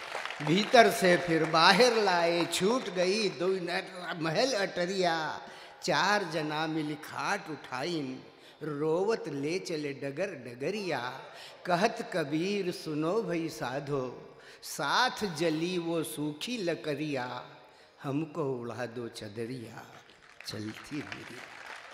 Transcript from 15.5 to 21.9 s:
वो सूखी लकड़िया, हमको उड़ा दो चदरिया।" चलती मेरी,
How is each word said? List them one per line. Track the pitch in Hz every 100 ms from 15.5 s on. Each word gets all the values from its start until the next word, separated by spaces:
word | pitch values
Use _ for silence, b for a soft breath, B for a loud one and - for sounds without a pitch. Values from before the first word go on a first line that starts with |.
| 156 170 185
वो | 165 170
सूखी | 156 - 151 151 - 247
लकड़िया, | 170 160 156 139 156 135 123 123 - - - B B -
हमको | 147 139 156 170
उड़ा | 139 123 117 117 120
दो | 120 117
चदरिया।" | - 107 104 113 131 110 - - - - - - - -
चलती | 104 107 110 - 147
मेरी, | 143 131 120 120 - - - - -